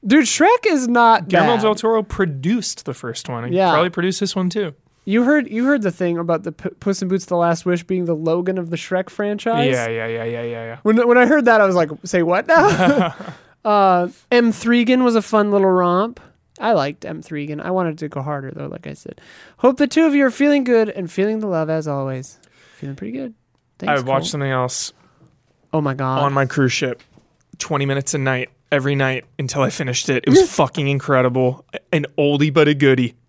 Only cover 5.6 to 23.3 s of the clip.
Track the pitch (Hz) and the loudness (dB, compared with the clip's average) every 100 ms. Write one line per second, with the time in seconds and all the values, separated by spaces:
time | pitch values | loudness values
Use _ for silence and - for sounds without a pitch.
5.6 | 254 285 202 170 180 170 170 165 175 156 | 0 0 -2 -2 -2 -2 -2 -2 -4 -10
6.6 | 175 - - 196 190 190 - 175 170 165 | -12 -8 -6 -4 -2 -4 -2 -2 0 0
7.6 | - 175 170 185 175 160 160 170 180 185 | -2 -4 -2 -4 -2 -2 -2 -2 -2 -4
8.6 | 170 165 - 185 185 - 208 208 233 233 | -6 -10 -4 -6 -6 -6 -6 -4 -2 0
9.6 | 240 127 117 113 113 117 113 117 120 117 | 0 0 -2 -4 -6 -6 -6 -6 -8 -8
10.6 | 113 117 208 220 240 240 240 302 240 226 | -10 -6 0 2 4 4 6 4 4 4
11.6 | 202 180 160 151 180 185 165 180 - 330 | 4 2 0 -4 -4 -2 0 0 2 4
12.6 | 392 175 185 285 175 - - - _ _ | 4 4 2 2 0 -4 -16 -18 _ _
13.6 | 220 208 196 180 180 - _ 247 233 220 | 0 4 4 4 0 -6 _ 2 2 0
14.6 | 226 240 233 254 254 226 202 214 208 202 | 2 2 4 4 4 2 2 0 2 2
15.6 | 190 185 180 180 220 - - _ _ - | 2 2 2 0 -2 -6 -20 _ _ -6
16.6 | 220 208 139 147 - 160 151 151 147 147 | 0 0 0 -6 -12 -12 -10 -10 -8 -8
17.6 | 165 185 170 156 151 143 135 143 135 - | -4 -2 -2 -6 -8 -8 -6 -8 -8 -12
18.6 | 139 - - 143 - - - - - _ | -12 -12 -14 -16 -16 -20 -20 -20 -20 _
19.6 | 247 262 285 - 320 285 269 - 285 285 | 0 2 0 2 2 4 0 2 2 2
20.6 | 254 233 214 - 175 - 202 220 214 170 | 2 2 0 -4 -8 -2 -2 -2 -4 -4
21.6 | 156 160 156 139 135 131 131 - _ _ | -2 -4 -4 -6 -6 -8 -12 -20 _ _
22.6 | _ _ 139 139 208 254 262 | _ _ -14 -12 -10 -10 -12